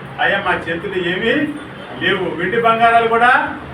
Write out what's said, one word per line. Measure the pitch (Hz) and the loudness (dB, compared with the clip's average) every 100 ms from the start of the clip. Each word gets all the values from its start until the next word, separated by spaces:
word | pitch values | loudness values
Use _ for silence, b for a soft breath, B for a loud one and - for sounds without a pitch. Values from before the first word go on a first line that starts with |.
| - - | -14 -4
"అయ్యా | 254 196 185 | 0 0 0
మా | |
చేతులు | 175 165 170 196 185 175 | -2 -4 -6 -4 -4 -2
ఏమీ | 190 226 294 302 - - - - - 180 | -2 0 0 -2 -6 -12 -14 -14 -6 -2
లేవు, | 190 170 | -2 -2
వెండి | 156 185 233 | -4 -2 2
బంగారాలు | 226 226 233 233 226 | 2 4 4 4 4
కూడా | 226 247 277 302 - - | 4 6 4 2 -6 -12